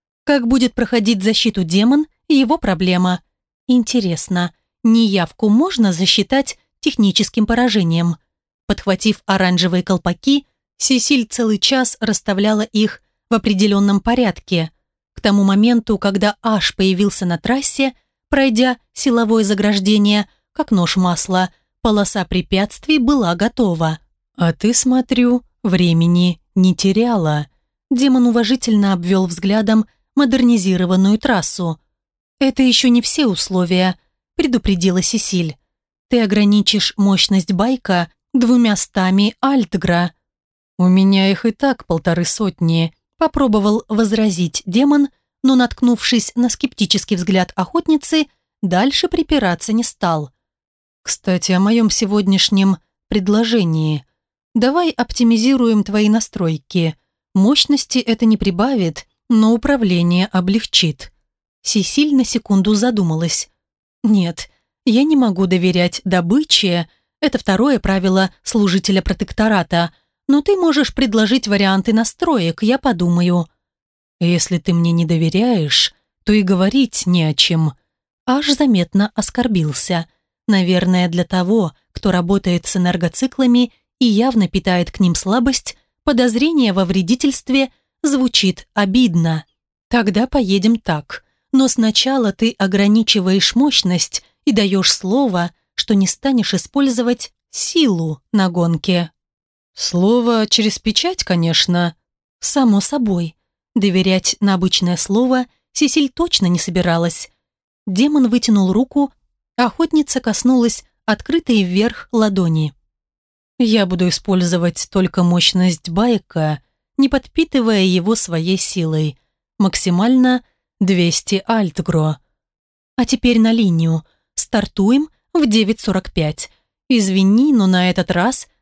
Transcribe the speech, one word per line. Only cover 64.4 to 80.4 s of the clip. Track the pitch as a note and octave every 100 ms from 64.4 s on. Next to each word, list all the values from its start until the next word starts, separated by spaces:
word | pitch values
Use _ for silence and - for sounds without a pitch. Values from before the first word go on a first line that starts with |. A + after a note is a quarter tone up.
| - _ _ _ -
я | A3+
не | D4 D4
могу | A#3+ F3+ F#3+
доверять | F#3 F#3 F3+ F3+ - F#3+
добыче. | F3+ E3+ B3+ D#4 - G3 F3 D#3+ _ _ _
Это | D4+ -
второе | - F#3+ C4+ B3+
правило | - F#3+ F#3+ F#3+ F#3+ -
служителя | - A3+ G3+ F#3 - F#3+
протектората. | - G3 F#3+ - A3 G3+ E3 E3+ E3+ - _ _ -
Но | C#4+
ты | D4 G4
можешь | E4+ C#4+ C#4
предложить | - B3+ G#3+ G#3+ B3+ G#3+
варианты | G3+ G3 F#3+ F#3+
настроек, | A3 A3+ - E4+ C4+ E3 E3
я | G#3+ C4
подумаю». | C#4 F3 F3 F3 F3 F3 E3 _ _ _ _ _ _ _
«Если | E3+ F3 - F3
ты | -
мне | E3+ E3+
не | E3+ D#3+
доверяешь, | E3 D#3+ F#3 A#3+ A3 D3 - - - _ _
то | -
и | G#3+
говорить | F#3+ F#3 F#3+ C4 B3 - F3+
не | F3+
о | D#3+
чем». | C#3+ - E3 D#3 - _ _ _ _ -
Аж | C4+ D4
заметно | C#4 C#4+ G3+ F3 F#3+ G#3 -
оскорбился. | - - A#3+ F#3+ D3+ C#3 - F3 E3 _ _ _